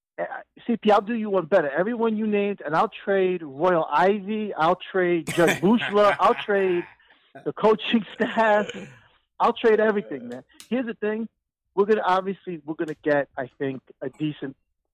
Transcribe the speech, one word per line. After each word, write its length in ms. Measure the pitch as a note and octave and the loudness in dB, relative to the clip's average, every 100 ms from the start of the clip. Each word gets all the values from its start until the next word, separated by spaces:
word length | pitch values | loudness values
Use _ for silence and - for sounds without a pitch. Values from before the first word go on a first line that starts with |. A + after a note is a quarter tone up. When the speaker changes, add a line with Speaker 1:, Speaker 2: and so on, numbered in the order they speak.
| _ - | _ -10
Speaker 1:
uh, 60 | F3 - - - - | -10 -10 -16 -12 -6
C 120 | A3+ | -2
P, 120 | G#3 | 2
I'll 120 | G#3 | 2
do 120 | G3+ | 2
you 160 | A#3 G#3+ | -4 -2
one 160 | F#3+ D#3+ | -2 2
better. 240 | G3 D3 | 2 2
Everyone 480 | C#3+ G3+ A#3+ A3+ G#3+ | 0 -2 0 0 0
you 80 | A3 | 0
named, 360 | G#3 G3+ G3 D3 | 0 -2 -4 -2
and 100 | D#3+ | 0
I'll 160 | G#3+ - - | 0 -2 -2
trade 380 | G3 F#3 F3+ | 2 2 0
Royal 420 | D#3 C3+ F3+ E3+ D3+ | -6 -2 2 2 2
Ivy, 640 | D3 F#3+ G#3 F#3+ G#3+ G#3 D3 | 2 2 2 -2 -6 -4 0
I'll 240 | D#3+ F3+ - | 0 0 -2
trade 360 | F#3+ F3+ F3 C#3+ | 0 0 0 -2
Judge 320 | F3 E3+ D3+ | 2 2 4
Speaker 2:
<laughs> 20 | |
Speaker 1:
Bushla, 540 | F3 A#3+ A3+ G3+ G#3 - | 2 2 2 2 4 4
I'll 140 | F#3+ | 2
trade 500 | - - G3 F#3+ F3 E3+ _ _ _ _ C3+ | 2 0 0 2 0 -4 _ _ _ _ -12
the 80 | D3+ | -10
coaching 520 | - A3 G#3+ - A3+ - - | 0 2 2 0 -2 -2 -6
staff, 520 | A#3 A3+ A3 G#3 - F#3+ C#3+ - _ _ _ - | -4 0 2 2 0 -8 -16 -20 _ _ _ -2
I'll 140 | G3 | -2
trade 260 | - A3+ G#3+ | 2 2 4
everything, 480 | G#3+ G#3 - C#3 A#2+ | 2 0 -4 -10 -12
man. 140 | B2 - - - | -16 -18 -18 -6
Here's 160 | A#3+ A#3 | -4 -4
the 80 | |
thing: 340 | - G#3 A3 A3+ _ _ _ _ F#3 | -6 -6 -4 -8 _ _ _ _ 0
we're 100 | G3+ | 2
gonna, 160 | G#3+ F3+ | 2 2
obviously, 560 | F#3+ F#3+ F#3+ F#3 E3 D3 | 0 -2 -6 -8 -12 -8
we're 100 | D#3+ | -6
gonna 200 | D#3+ D#3 | -6 -4
get, 240 | D3+ D3 C3+ - | 0 0 0 -8
I 100 | B2 - | -10 -6
think, 240 | C#3 C3 _ - | -8 -8 _ -12
a 80 | C3+ | -12
decent 460 | - D3+ C#3+ C#3 - _ _ _ | -6 -6 -6 -12 -14 _ _ _